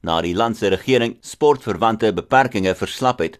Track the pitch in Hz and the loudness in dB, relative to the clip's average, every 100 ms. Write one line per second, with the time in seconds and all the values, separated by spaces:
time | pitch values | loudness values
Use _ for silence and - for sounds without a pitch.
0 | 85 82 85 90 117 110 101 92 - 127 | -2 -2 -2 -2 -2 0 -2 -2 0 0
1 | 117 - - - 151 131 - 98 113 110 | 0 -6 -18 0 2 2 -2 0 0 2
2 | 113 87 - 131 127 107 95 92 101 - | 0 0 2 2 2 0 0 0 -4 -2
3 | 131 123 82 - | -2 -2 -4 -6